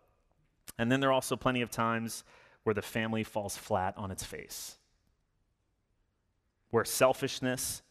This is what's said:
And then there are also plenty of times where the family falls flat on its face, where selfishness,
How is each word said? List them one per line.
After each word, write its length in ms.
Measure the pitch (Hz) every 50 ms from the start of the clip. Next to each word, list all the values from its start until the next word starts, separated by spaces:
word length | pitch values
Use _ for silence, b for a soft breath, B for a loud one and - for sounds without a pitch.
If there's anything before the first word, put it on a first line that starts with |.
| _ _ _ _ _ _ _ _ _ _ _ _ _ - - -
And 140 | 117 117 131
then 80 | 135
there 100 | 139 135
are 40 | 131
also 200 | 131 127 - 131
plenty 280 | 117 - 131 127 123 120
of 80 | 110
times 520 | - - 117 113 113 113 113 113 - - - b b b b b b b b
where 120 | 113 107
the 80 | 101 95
family 420 | - - 117 110 113 113 110 107
falls 320 | - - 110 101 98 -
flat 400 | - - - 107 98 92 95 98
on 160 | - 107 95 92
its 100 | - -
face, 560 | - - 73 - - - - - - - - _ _ _ _ _ _ _ _ _ _ _ _ _ _ _ _ _ _ _ _ _ _ _ _ _ _ _ _ _ _ _ _ _ _ _ _ _ _
where 160 | - 113 104
selfishness, 1000 | - - - 135 131 131 - 143 131 - - - 127 127 127 - - - - - _